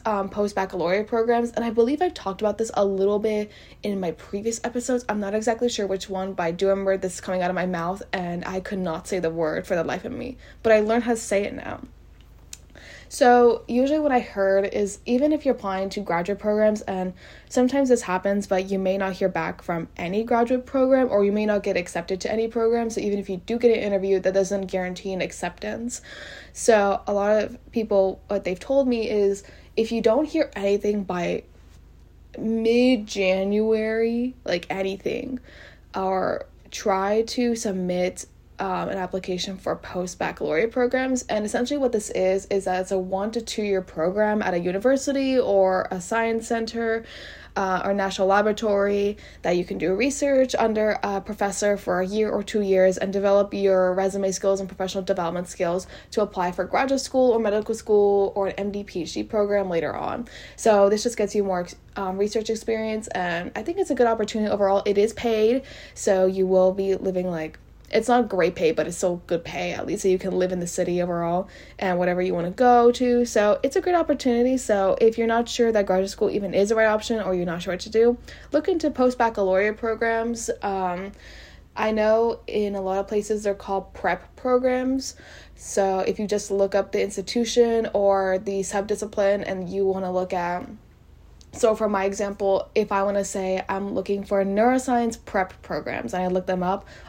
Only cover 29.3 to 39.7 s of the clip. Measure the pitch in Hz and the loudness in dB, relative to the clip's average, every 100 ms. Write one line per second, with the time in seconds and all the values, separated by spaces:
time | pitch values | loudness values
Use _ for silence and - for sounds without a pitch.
29.3 | 196 - - - - 226 233 220 240 302 | 0 -6 -20 -6 -2 -2 2 2 4 2
30.3 | 320 - 202 202 202 208 208 185 180 175 | 0 -2 -2 0 0 0 -2 -2 -4 -2
31.3 | 180 - - - - - - - - - | -4 -8 -20 -20 -20 -20 -20 -20 -20 -20
32.3 | - 220 226 226 240 254 247 214 202 185 | -8 -4 0 2 4 4 2 0 -2 0
33.3 | 190 196 208 220 220 220 220 226 233 247 | 2 2 2 2 0 0 0 0 0 -4
34.3 | - - 175 - 190 190 196 - - - | -6 -4 -4 -4 -4 -4 -4 -4 -4 -6
35.3 | 254 - - - - - 196 190 190 - | -10 -12 -20 -20 -20 -12 -4 -2 0 0
36.3 | - - - - - 214 190 196 220 226 | -4 -8 -20 -14 -4 0 2 2 2 0
37.3 | - 240 226 220 185 180 180 180 185 - | 0 0 0 -2 -2 -2 0 -2 -4 -12
38.3 | - - - 190 180 175 196 180 190 185 | -18 -16 -8 -4 -4 -4 -4 -4 -6 -4
39.3 | 180 196 185 - | -6 -6 -6 -6